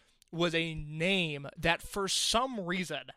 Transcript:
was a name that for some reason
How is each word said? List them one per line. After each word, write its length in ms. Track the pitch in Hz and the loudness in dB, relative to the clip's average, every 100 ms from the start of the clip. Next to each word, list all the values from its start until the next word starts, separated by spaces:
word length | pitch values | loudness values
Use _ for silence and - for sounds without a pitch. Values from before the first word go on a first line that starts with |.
| _ _ _ | _ _ _
was 220 | 165 170 | 0 2
a 200 | 165 165 | 2 0
name 720 | 156 151 156 170 196 165 143 139 - | -2 -6 -2 2 2 0 -2 -8 -2
that 240 | 165 170 | 0 0
for 280 | - 208 190 | -2 -4 0
some 560 | - - 220 262 233 175 | 0 2 2 2 -2 -2
reason 380 | 185 170 143 127 | 0 -2 -6 -8